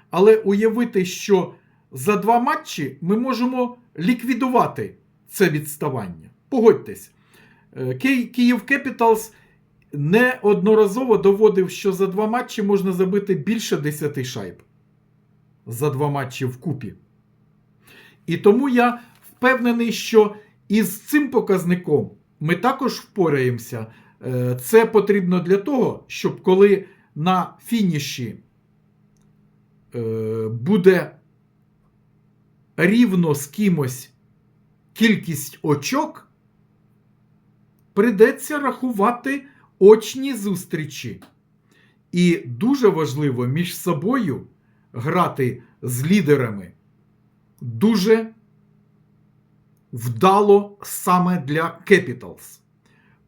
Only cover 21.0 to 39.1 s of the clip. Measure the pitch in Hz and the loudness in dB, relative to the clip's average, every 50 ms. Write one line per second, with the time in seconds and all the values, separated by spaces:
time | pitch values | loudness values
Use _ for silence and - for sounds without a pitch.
21 | - - 294 302 294 247 254 226 - - 196 175 165 170 180 180 - 165 147 127 | -6 -2 0 0 0 0 0 -2 0 0 0 -2 0 -2 -2 -2 0 0 0 0
22 | 101 - - - _ _ _ _ 147 156 175 180 226 247 262 - 269 220 - - | 0 -4 -10 -18 _ _ _ _ -4 -4 -4 -2 0 -2 -2 -2 -4 -6 -6 -6
23 | - _ _ 208 175 160 143 135 127 127 123 113 - - 123 110 110 110 - _ | -12 _ _ -2 0 0 0 0 0 -2 -2 -4 -8 -12 -12 -12 -12 -14 -16 _
24 | _ _ _ _ - 127 127 123 123 123 123 127 - - 226 220 233 220 226 208 | _ _ _ _ -10 -8 -6 -4 -2 -4 -4 -6 -2 4 4 4 6 6 4 2
25 | 196 214 202 202 180 175 180 180 151 175 190 202 202 302 285 254 202 143 - - | 2 2 2 0 0 0 -2 -2 0 0 0 0 0 -2 -2 -2 -2 -2 -4 -8
26 | - - - - - - - - - 190 185 190 202 208 196 185 190 - _ _ | -14 -18 -12 -8 -6 -6 -6 -4 0 2 4 6 6 6 6 2 -2 -6 _ _
27 | _ _ _ 147 156 180 185 185 165 - - _ _ - 233 226 202 180 156 143 | _ _ _ -6 -2 0 0 0 -2 -4 -10 _ _ -6 -4 -2 0 -2 -2 -4
28 | 147 - - - 120 104 90 - - _ _ _ _ _ _ _ _ _ _ _ | -6 -8 -8 -10 -10 -10 -12 -14 -18 _ _ _ _ _ _ _ _ _ _ _
29 | _ _ _ _ _ _ _ _ _ _ _ _ _ _ _ _ _ _ - 117 | _ _ _ _ _ _ _ _ _ _ _ _ _ _ _ _ _ _ -10 -8
30 | 117 113 110 113 110 110 110 113 110 110 117 117 120 170 185 180 175 190 185 170 | -6 -6 -4 -4 -4 -4 -4 -4 -4 -4 -6 -4 0 0 2 4 6 6 4 4
31 | 151 - - _ _ _ _ _ _ _ _ _ _ _ _ _ _ _ _ _ | 2 -6 -12 _ _ _ _ _ _ _ _ _ _ _ _ _ _ _ _ _
32 | _ _ _ _ _ _ _ _ _ _ _ _ _ _ _ - 165 175 214 240 | _ _ _ _ _ _ _ _ _ _ _ _ _ _ _ 0 0 2 4 4
33 | 247 208 185 180 170 160 143 147 - - - 208 214 196 170 151 135 123 - - | 2 2 2 0 0 0 -2 -2 -4 -8 -6 -2 0 0 0 0 -2 -4 -6 -10
34 | - - _ _ _ _ _ _ _ _ _ _ _ _ _ _ _ _ _ - | -14 -20 _ _ _ _ _ _ _ _ _ _ _ _ _ _ _ _ _ 0
35 | 220 226 208 - - 165 156 123 - - - - - 156 147 - - - 254 285 | 2 2 2 0 -4 -8 -10 -10 -10 -14 -14 -8 -4 -2 -2 -2 -2 -4 -4 -4
36 | 311 - - - - _ _ _ _ _ _ _ _ _ _ _ _ _ _ _ | -4 -6 -8 -16 -20 _ _ _ _ _ _ _ _ _ _ _ _ _ _ _
37 | _ _ _ _ _ _ _ _ _ _ _ _ _ _ _ _ _ _ _ 202 | _ _ _ _ _ _ _ _ _ _ _ _ _ _ _ _ _ _ _ 2
38 | 208 247 208 185 220 262 262 - - - 302 285 277 254 247 - 254 254 233 196 | 2 4 6 6 6 6 4 0 -8 -8 -6 -4 -4 -4 -4 -4 -6 -6 -2 0
39 | - 240 | 0 0